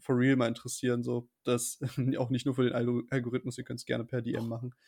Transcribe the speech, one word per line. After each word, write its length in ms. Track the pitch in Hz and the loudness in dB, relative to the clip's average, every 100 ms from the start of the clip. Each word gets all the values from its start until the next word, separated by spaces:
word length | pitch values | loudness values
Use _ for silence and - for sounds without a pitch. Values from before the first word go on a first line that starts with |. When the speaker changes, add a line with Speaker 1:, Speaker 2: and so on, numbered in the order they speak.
Speaker 1:
for 180 | - 123 | 0 4
real 160 | 135 131 | 6 6
mal 120 | 117 | 2
interessieren, 560 | 117 120 - 123 120 | 0 -8 -4 0 0
so, 240 | 123 120 120 _ | 0 -4 -6 _
dass 340 | - 123 - - | 0 0 0 -4
<laughs> 380 | 131 - 127 131 | -4 0 0 0
auch 120 | 123 | 0
nicht 160 | 127 143 | 0 0
nur 80 | 131 | 2
für 80 | |
den 80 | 123 | 2
Algo-, 320 | 120 120 120 120 | 2 0 0 -2
Algorithmus, 480 | 135 120 123 127 - | -4 -2 -4 -4 -8
ihr 60 | |
könnt's 200 | - 120 - | -8 -8 -2
gerne 180 | 120 | -4
per 180 | 117 127 | -2 -4
D 120 | 117 | -2
M 140 | 117 117 | -4 -4
Speaker 2:
Doch, 0 | |
Speaker 1:
machen. 260 | 113 123 - | -6 -8 -12